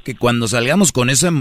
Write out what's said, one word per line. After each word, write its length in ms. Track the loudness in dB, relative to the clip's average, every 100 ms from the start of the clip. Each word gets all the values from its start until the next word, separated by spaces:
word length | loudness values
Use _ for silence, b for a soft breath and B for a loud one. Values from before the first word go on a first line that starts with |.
que 120 | -14 -4
cuando 320 | -2 0 -2
salgamos 440 | -2 0 2 2
con 180 | 2 0
esa 220 | 0 0 -2